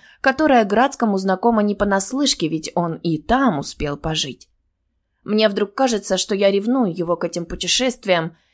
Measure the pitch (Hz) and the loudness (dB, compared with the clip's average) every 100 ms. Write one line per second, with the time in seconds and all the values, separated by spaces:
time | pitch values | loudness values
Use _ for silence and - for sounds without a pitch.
0 | - _ 277 262 311 254 202 214 277 - | -18 _ 0 2 4 4 4 2 2 0
1 | 220 190 190 185 233 220 208 202 202 196 | -2 0 0 0 2 2 0 0 0 0
2 | - 262 277 - 160 160 - 175 170 156 | 0 0 -2 0 -2 -4 -4 -4 -4 -4
3 | 170 156 - 247 262 147 - - 147 143 | -4 -4 0 2 2 0 -4 -6 -6 -6
4 | 160 156 143 - - _ _ _ _ _ | -6 -4 -6 -10 -20 _ _ _ _ _
5 | _ _ - 214 214 202 208 - 262 214 | _ _ -2 2 2 2 -2 0 0 0
6 | - 185 - 196 196 196 214 262 208 175 | -2 -2 -2 2 2 2 0 0 0 -2
7 | 165 170 170 170 175 180 180 - 254 - | -2 -2 -2 -6 -8 -6 -2 0 0 -2
8 | 196 175 165 - _ | 0 0 0 -8 _